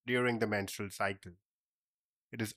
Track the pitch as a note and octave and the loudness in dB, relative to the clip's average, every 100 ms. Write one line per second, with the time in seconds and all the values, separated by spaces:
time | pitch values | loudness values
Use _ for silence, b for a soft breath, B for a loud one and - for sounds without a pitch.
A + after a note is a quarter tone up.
0 | A#2+ B2 B2 A2+ A2 G#2 F#2+ - G2+ - | 0 2 4 4 2 2 -2 -4 -8 -2
1 | G2 G2 F#2 F2 _ _ _ _ _ _ | -2 -2 -12 -20 _ _ _ _ _ _
2 | _ _ _ A#2+ G#2+ | _ _ _ -4 -4